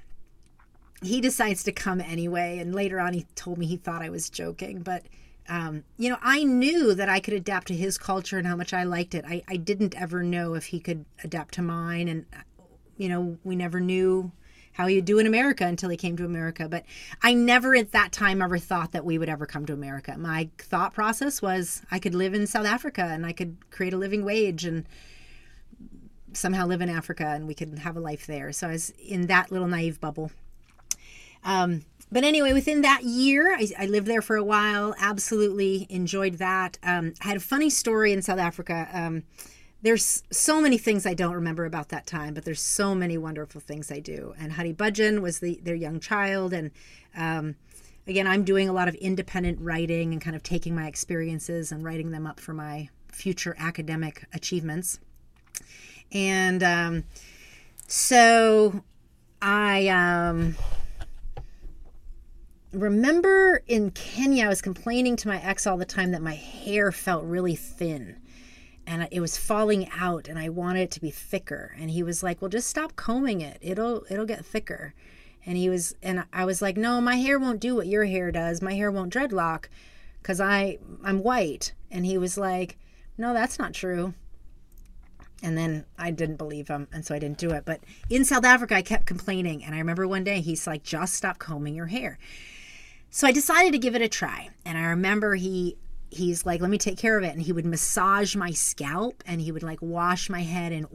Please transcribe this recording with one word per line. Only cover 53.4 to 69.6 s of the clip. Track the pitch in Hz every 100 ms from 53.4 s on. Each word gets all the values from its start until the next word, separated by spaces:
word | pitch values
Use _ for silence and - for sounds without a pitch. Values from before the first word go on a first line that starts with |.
| 175 165
academic | 160 170 156 160 160 - -
achievements. | 165 - 180 160 156 180 - - - - _ _ - - - - - -
And, | 202 190 190 185 185
um, | 180 170 170 165 151 - - - - - - - -
so | - - 247 233 226 226 220 214 190 - - _ _ _ _
I, | 202 208 208 196 190
um, | 185 175 175 175 165 165 160 - - - - - - - - - - - - - - - - - - - - -
remember | 190 208 202 262 339 381 381 381 330 -
in | 226 202
Kenya, | - - 214 269 269 214
I |
was | 190
complaining | 190 180 233 240 254 233
to | 214
my | 185
ex | 185 196 214
all | 180
the | 185
time | 196 180
that | 170
my | 160
hair | 151 - - 202 208 202
felt | - 196 170
really | 165 175 180 156
thin | - - 170 147 98 85 - - - - - - -
and | 165 165
it | 180
was | 165 -
falling | - 214